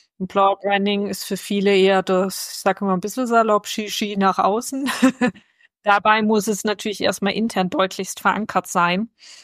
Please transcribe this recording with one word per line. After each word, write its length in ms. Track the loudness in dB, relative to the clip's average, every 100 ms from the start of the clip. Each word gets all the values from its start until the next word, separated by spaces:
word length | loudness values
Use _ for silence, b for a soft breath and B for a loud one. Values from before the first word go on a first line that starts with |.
| b -12
Employer 380 | -4 2 2 2
Branding 480 | 0 0 0 -2 -4
ist 200 | -8 -8
für 120 | -8
viele 380 | -4 0 2 4
eher 260 | 4 4
das, 520 | 2 0 0 -4 -10 -4
ich 60 |
sag 200 | -2 0
mal 120 | 0
ein 80 | -2
bisschen 260 | -4 -4 0
salopp, 400 | 2 4 2 0
Shishi 500 | -8 -6 -4 -4 0
nach 220 | 2 2
außen. 500 | 2 0 -4 -6 -4 2
<laughs> 300 | 2 2 -2 -4 b b b _
Dabei 400 | 2 2 4 2
muss 240 | 4 2 0
es 160 | -2
natürlich 380 | -2 -4 -6 -2
erstmal 320 | -2 0 -2
intern 360 | -2 -2 -2 -2
deutlichst 500 | 0 -2 -4 -10 -4
verankert 460 | -2 -2 -2 -4 -2
sein. 420 | 0 2 0 -4 _ B B